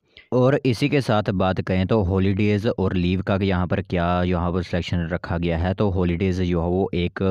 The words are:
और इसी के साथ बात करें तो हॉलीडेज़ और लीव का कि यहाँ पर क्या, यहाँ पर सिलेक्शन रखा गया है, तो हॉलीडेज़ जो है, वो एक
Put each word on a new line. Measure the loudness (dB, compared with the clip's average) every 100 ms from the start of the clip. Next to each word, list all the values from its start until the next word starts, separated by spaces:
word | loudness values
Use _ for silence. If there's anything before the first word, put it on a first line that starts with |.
| _ -20 -4
और | 0 2 2 0
इसी | 0 0
के | 0
साथ | 0 0 0
बात | 0 0 0
करें | -2 0 2
तो | 2
हॉलीडेज़ | 2 2 2 2 2 2 0
और | 0 0
लीव | 0 0 0
का | 0 0
कि | 2
यहाँ | 0 0
पर | -2
क्या, | -2 -2 0 0
यहाँ | 0 0 0
पर | -2
सिलेक्शन | -2 -4 -2 -2 -2
रखा | -4 -4 -2
गया | 0 0
है, | 0
तो | 0 0
हॉलीडेज़ | 2 0 0 0 0
जो | 0 0
है, | 0
वो | 0 0
एक | -2 -2 -2 0